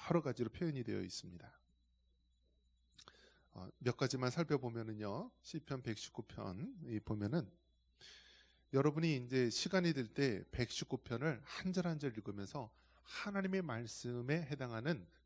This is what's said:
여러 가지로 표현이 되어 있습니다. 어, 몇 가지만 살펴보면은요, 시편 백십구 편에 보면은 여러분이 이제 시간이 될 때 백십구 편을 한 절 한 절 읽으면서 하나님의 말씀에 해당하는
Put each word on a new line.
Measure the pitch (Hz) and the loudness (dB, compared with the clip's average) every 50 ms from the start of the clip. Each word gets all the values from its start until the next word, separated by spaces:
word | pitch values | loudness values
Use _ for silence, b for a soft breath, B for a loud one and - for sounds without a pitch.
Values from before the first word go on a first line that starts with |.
| - - | 0 4
여러 | 160 170 | 4 4
가지로 | 147 135 120 120 117 110 | 4 2 0 0 0 -2
표현이 | - - 175 165 139 131 113 | 0 0 0 0 0 0 0
되어 | 104 101 98 | 0 0 0
있습니다. | 92 90 - - - 92 90 85 - - - - _ _ _ _ _ _ _ _ _ _ _ _ _ _ _ _ _ _ _ _ _ _ _ _ _ _ _ - B B B B B B B B B B - | -2 -2 -6 -8 -10 -10 -12 -14 -14 -16 -18 -20 _ _ _ _ _ _ _ _ _ _ _ _ _ _ _ _ _ _ _ _ _ _ _ _ _ _ _ -20 B B B B B B B B B B -12
어, | 101 92 - - - | -12 -10 -10 -8 -2
몇 | 120 123 - | 0 0 2
가지만 | - 139 123 135 127 127 123 | 4 2 2 2 2 2 2
살펴보면은요, | - 170 165 - 147 131 123 120 113 113 110 110 107 107 107 101 104 147 233 247 - _ | 2 2 2 2 2 2 2 -2 -4 -4 -4 -4 -4 -4 -2 -2 -2 -4 -6 -8 -12 _
시편 | - - - 151 - - 139 127 | -12 -10 -8 -8 -6 -4 -6 -4
백십구 | 123 120 107 - - - - 123 - | -2 -4 -4 -4 -6 -10 -10 -10 -10
편에 | - - - 107 98 90 104 170 269 254 175 147 123 110 107 | -8 -8 -6 -6 -4 -4 -4 -6 -8 -8 -10 -6 -4 -4 -2
보면은 | - 113 110 104 104 107 147 175 110 185 - _ _ _ _ _ _ _ B B B B B B B B B B B B B B B _ 131 | -2 -2 -2 0 0 2 2 0 0 -2 -8 _ _ _ _ _ _ _ B B B B B B B B B B B B B B B _ 4
여러분이 | 135 139 151 147 160 170 165 147 | 6 6 6 4 4 4 4 4
이제 | 127 123 120 131 131 123 113 | 2 2 2 4 4 6 6
시간이 | - - - 175 196 185 175 170 147 | 4 2 0 2 4 4 6 4 4
될 | 135 117 107 - | 2 0 0 2
때 | 139 139 127 101 90 - - | 2 4 4 4 2 -2 -2
백십구 | - 127 117 - - - 147 - 131 | 0 0 0 0 0 -4 -2 -2 -2
편을 | - - - 117 120 143 160 131 110 - | -4 -2 -4 -2 0 0 0 0 -2 -6
한 | - - - - 185 180 | -10 -8 -4 -2 0 0
절 | 190 170 | 2 2
한 | 175 160 | 0 0
절 | 143 147 131 107 | 0 -2 -2 -2
읽으면서 | 107 - 104 101 101 98 - - 143 113 - b b b b b b b | -4 -6 -4 -4 -4 -6 -6 -6 -6 -8 -8 b b b b b b b
하나님의 | - - - - 208 196 196 190 185 190 190 180 | -10 -8 -6 -4 -2 0 0 0 2 2 2 0
말씀에 | 147 113 117 120 110 - - - 123 123 120 120 135 151 175 160 | 0 -2 -2 -4 -4 -6 -6 -4 -4 -2 0 2 2 2 2 0
해당하는 | - 147 135 131 120 113 110 120 160 165 104 87 b b b b | -2 -4 -4 -4 -2 -2 0 0 0 0 -2 -4 b b b b